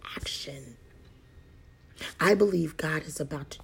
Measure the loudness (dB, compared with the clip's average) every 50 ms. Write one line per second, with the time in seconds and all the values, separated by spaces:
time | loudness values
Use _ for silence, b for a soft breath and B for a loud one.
0 | -14 -12 -10 -8 -8 -8 -8 -8 -8 -10 -12 -12 -14 -16 -18 -20 -20 -20 -20 -20
1 | -20 -20 -20 -20 -20 -20 -20 -20 -20 -20 -20 -20 -20 -20 -20 -20 -20 -20 B B
2 | B B B B 6 6 8 8 6 6 6 2 2 0 -2 -2 -2 0 0 -2
3 | -2 -4 -6 -6 -6 -6 -6 -8 -8 -10 -12 -12